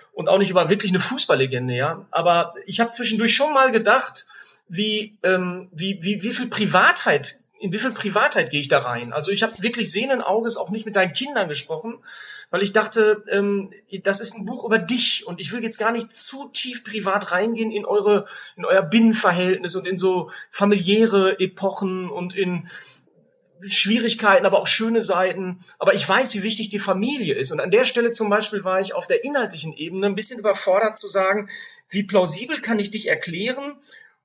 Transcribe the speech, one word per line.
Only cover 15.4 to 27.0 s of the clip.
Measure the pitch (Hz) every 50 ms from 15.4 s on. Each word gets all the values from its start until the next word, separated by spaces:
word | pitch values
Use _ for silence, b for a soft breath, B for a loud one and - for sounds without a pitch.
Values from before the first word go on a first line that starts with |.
ich | - 143 214
will | 240 233
jetzt | 220 226 -
gar | 214 220 233
nicht | 233 226 - -
zu | - - - - 269 277 - -
tief | - - 254 247 240 -
privat | 220 202 220 185 196 190 208 202 -
reingehen | 175 180 202 226 233 214 226 220
in | - 208 202
eure, | - 196 208 190 208 208 196 202 B B B B B B
in | - 180
euer | - 180 190 185
Binnenverhältnis | 156 180 233 226 226 214 - - 196 175 175 180 180 185 185 180 175 170
und | 185 -
in | 180 190 185
so | 180 190 185 180 165 B B B B B
familiäre | - - 202 202 208 196 175 170 202 214 226 220 202 196 190 190 190 -
Epochen | 190 185 - - 196 196 190 - 196 190 185 185 185 180
und | - 175 175 180 180
in | 185 196 180 180 170 B B B B B B B B B _ _ _ _ _ _ _ _ _ _ 170 180
Schwierigkeiten, | 202 190 - - 196 220 240 233 233 - - 220 208 190 180 -
aber | 190 180 -
auch | -
schöne | - - - 220 226 226 233 208
Seiten. | - 190 160 185 185 170 185 190 180 180 b b b b b
Aber | - 185 175
ich | - 143 -
weiß, | 190 226 262 - -
wie | 208 185
wichtig | 220 220 - 220 -
die | - 202
Familie | 202 202 185 185